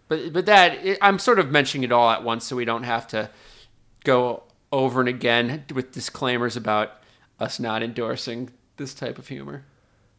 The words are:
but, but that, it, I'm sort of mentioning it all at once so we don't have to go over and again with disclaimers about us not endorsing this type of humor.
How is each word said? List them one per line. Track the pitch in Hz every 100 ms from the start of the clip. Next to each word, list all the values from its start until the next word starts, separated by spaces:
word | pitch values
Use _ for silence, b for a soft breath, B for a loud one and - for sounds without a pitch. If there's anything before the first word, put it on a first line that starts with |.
| -
but, | 156 147
but | 165 185
that, | 202 175 -
it, | 190 196
I'm | 202 190
sort | - 220
of | 143
mentioning | 147 131 143
it | 123
all | 120 117
at | 110
once | 117 113
so | - 123
we | 117
don't | 117
have | 120 117 -
to | 110 104 b b b b _ _ _
go | - 127 123 - - _ -
over | 139 131 127
and | 123
again | 127 123 117 120 151 -
with | 131 127
disclaimers | - - - 131 123 120 117
about | 107 107 107 - b b b -
us | 117 -
not | 117 110
endorsing | 117 117 113 123 - 117 123 _ _ -
this | 135
type | - 123 127
of | 127
humor. | 139 139 143 135 _ _ _ _